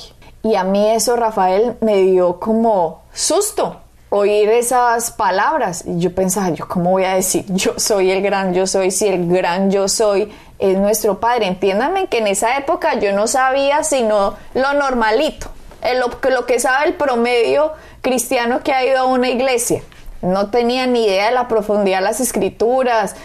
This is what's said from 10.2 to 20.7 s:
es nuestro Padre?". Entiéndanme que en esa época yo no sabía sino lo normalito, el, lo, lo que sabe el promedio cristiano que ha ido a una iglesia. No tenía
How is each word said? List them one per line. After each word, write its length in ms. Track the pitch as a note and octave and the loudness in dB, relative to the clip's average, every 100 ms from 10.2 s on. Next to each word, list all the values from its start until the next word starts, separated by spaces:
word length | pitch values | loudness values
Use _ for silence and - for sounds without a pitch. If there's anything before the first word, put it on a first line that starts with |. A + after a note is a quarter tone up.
| G#3 - - - | -2 -8 -20 -4
es 200 | G3 F#3+ | 0 2
nuestro 420 | G3+ G#3+ A3 F#3+ | 2 0 0 0
Padre?". 280 | A3+ B3 G3 | 0 0 -2
Entiéndanme 600 | F3+ G3+ G3 C4+ F#4+ F#4 | -2 0 0 0 -2 -2
que 120 | A#3+ | -2
en 80 | G#3+ | 0
esa 300 | F#3+ A#3 C#4 | 0 0 -2
época 380 | C#4 F4+ E4 B3+ | -2 -2 -2 0
yo 120 | G3 | 0
no 140 | G3 A3+ | 0 0
sabía 560 | C4 C4 C4+ C#4 C#4+ | 0 0 2 2 0
sino 500 | D4+ C4+ A3 G#3+ G3+ - - | 0 0 2 2 0 -4 -8
lo 200 | - C4+ | -2 0
normalito, 760 | C#4+ C#4 B3 A3 A3 D4+ - - - - - | 0 0 0 2 2 0 -4 -12 -16 -18 -8
el, 160 | - B3 | -4 -2
lo, 100 | B3 B3 C4+ | -2 -2 0
lo 140 | B3+ B3 | 0 0
que 140 | A#3+ | 0
sabe 280 | C4+ C4 D#4 | 2 0 0
el 60 | |
promedio 760 | - C#4+ A#3+ A#3+ A#3+ A#3 C4+ D#4 D#4 - - | 0 0 0 2 2 2 2 0 -4 -18 -8
cristiano 600 | C4 B3+ - C4 A#3 C4 | -4 -2 0 -2 0 -2
que 80 | - | 0
ha 100 | C4 C4 | 0 2
ido 120 | C4 | 2
a 60 | B3+ | 2
una 240 | B3+ B3+ | 2 0
iglesia. 540 | B3 C4 A#3+ - C#3 - - - - | 0 0 0 0 -4 -6 -20 -18 -8
No 280 | F3+ F#3+ G3+ | -2 0 0
tenía 380 | A#3+ A#3+ | 0 0